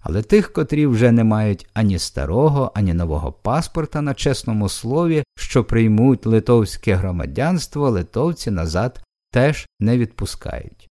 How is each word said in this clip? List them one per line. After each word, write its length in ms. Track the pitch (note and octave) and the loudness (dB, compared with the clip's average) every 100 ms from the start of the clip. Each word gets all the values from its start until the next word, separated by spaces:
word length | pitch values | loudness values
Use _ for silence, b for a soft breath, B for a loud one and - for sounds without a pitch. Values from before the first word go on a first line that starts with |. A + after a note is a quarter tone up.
Але 220 | - E2 | -4 -4
тих, 300 | A2 G#3 - | 2 2 2
котрі 340 | - D#3 D3 D3+ | -4 -2 0 2
вже 260 | A#2 A#2+ | 4 4
не 120 | A#2 | 4
мають 420 | A2 G#2+ G#2+ F#2+ - | 4 2 0 -2 -6
ані 240 | - G#2+ F#2 | -2 0 0
старого, 720 | - - C2+ G2 D3+ C#3+ C3 | -4 -6 -4 2 2 2 -2
ані 200 | - G2 | 0 0
нового 380 | E2+ E2+ D2 C#2+ | 0 -2 -2 -4
паспорта 680 | - - C3+ E3 - D3+ D#3 | -6 -4 -4 -4 -6 -6 -4
на 120 | D3 | -6
чесному 540 | C3+ - C3 - A2 G2+ | -2 -2 -2 -2 -2 -2
слові, 560 | - A2+ C#3+ E3+ D#3 C#3 - | -4 -4 0 0 0 -2 -10
що 280 | - C3+ | -2 0
приймуть 640 | A2+ A2+ A2+ G#2+ B2+ B2+ A2 | 2 2 4 4 4 2 2
литовське 680 | A2+ - A#2+ G#2 - - | 0 4 2 2 -4 -2
громадянство, 960 | F#2 F#2 F2 D#2 C#2 D3 F3+ - D3 C#3+ | 0 0 -4 -6 -4 -2 -2 -4 -2 0
литовці 600 | G#2 F2 - D3+ D#3+ - | 0 -4 -4 -4 -4 -4
назад 520 | G2 E2 E2+ A#2+ - - _ _ | -4 -2 -2 -4 -6 -20 _ _
теж 360 | B2+ C3+ D3+ - _ | 0 2 0 -8 _
не 180 | A2 B2 | 0 0
відпускають. 880 | A2+ - G2 - - - - _ _ | -2 -4 -10 -8 -12 -12 -14 _ _